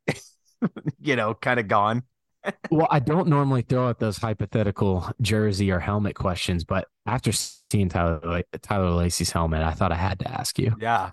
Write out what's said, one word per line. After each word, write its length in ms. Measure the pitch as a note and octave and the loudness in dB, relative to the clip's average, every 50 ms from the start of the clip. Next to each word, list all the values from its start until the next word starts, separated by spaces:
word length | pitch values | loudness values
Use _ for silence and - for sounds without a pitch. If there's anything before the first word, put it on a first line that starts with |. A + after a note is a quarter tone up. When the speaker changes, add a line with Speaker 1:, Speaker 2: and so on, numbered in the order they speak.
| _ | _
Speaker 1:
<laughs> 920 | - C#3 - - - _ _ _ _ _ _ - F#3+ - - - D#3 - - | -6 -6 -6 -8 -18 _ _ _ _ _ _ -4 -4 -4 -6 -8 -8 -8 -4
you 160 | - D3 C3+ | -2 0 0
know, 180 | A#2+ A2 G#2+ A2+ | 2 0 0 -2
kinda 280 | - - C3 B2 A#2+ A2+ | -2 -2 0 0 0 0
gone? 400 | F#2+ A2 G#2+ G2+ G#2+ A2+ B2 B2 _ _ _ _ _ _ _ - | 2 2 4 4 2 2 -2 -4 _ _ _ _ _ _ _ -10
<laughs> 280 | - G3 - - - | -10 -10 -10 -4 0
Speaker 2:
Well, 180 | - D3+ D#3+ - | 2 2 2 4
I 100 | - D3+ | 2 2
don't 280 | A#2+ C3 D3+ E3+ E3 D3 | 2 2 2 2 4 4
normally 320 | D3 C#3+ C#3+ C3+ C3+ B2 | 4 4 4 2 2 0
throw 280 | A2+ - C3 B2+ B2+ B2 | 0 0 0 0 2 0
out 100 | A#2 - | 0 0
those 180 | A#2+ A2 G2 | -2 -2 -2
hypothetical 920 | - - A2+ G#2+ - G#2+ G2 - A#2 G#2+ G2+ G2 - G#2+ G2 F#2+ F2+ E2 - - - | -2 -4 -4 -4 -4 -4 -2 0 0 0 0 0 2 2 2 2 0 -2 -4 -4 -4
jersey 500 | A#2+ G2 A2 G#2+ G#2+ G#2+ G2+ F#2 G2+ G2 | -2 0 2 2 2 2 2 2 2 2
or 80 | F#2+ F2+ | 2 0
helmet 360 | - - G#2 G#2 G2+ G2 - | 0 0 0 0 0 -2 -2
questions, 500 | - - G2 F2+ - - - F#2 F2 D#2+ | -2 -2 -2 -2 -2 -2 -2 0 0 0
but 240 | - G2+ F#2+ - - _ _ _ | -2 -2 -2 -2 -4 _ _ _
after 280 | - A2 B2+ - A#2 G2+ | -4 -4 -2 0 -2 -2
seeing 580 | - - - - - _ - - G#2 G2 F2+ | -2 -4 -8 -10 -16 _ -2 0 2 2 2
Tyler 280 | - F#2 F2 E2+ E2 D#2 - | 2 2 2 2 0 0 -2
La-, 340 | E2+ E2+ F2 F2 - - - - | -2 -4 -4 -4 -6 -10 -10 -6
Tyler 300 | - G#2 G2+ F#2+ F2+ F2 | -2 0 0 2 2 2
Lacy's 380 | E2+ E2+ F2 - - E2+ - | 2 2 0 0 -2 -2 -2
helmet, 300 | - F2 E2+ E2 D#2+ D#2 | 0 0 0 0 0 0
I 120 | D#2+ D#2+ D#2+ | 0 -2 0
thought 200 | - G2+ F2+ E2 | 0 0 0 0
I 40 | |
had 240 | D#2 - - - F#2 | 0 -2 -2 -2 -4
to 100 | - - | -6 -6
ask 280 | - - - - - - | -6 -6 -6 -4 -4 -2
you. 160 | - A2+ A2 G#2+ | 0 0 0 -2
Speaker 1:
Yeah, 300 | G#2+ A2+ A#2+ A2 F#2 F#2 | 0 0 0 0 0 -4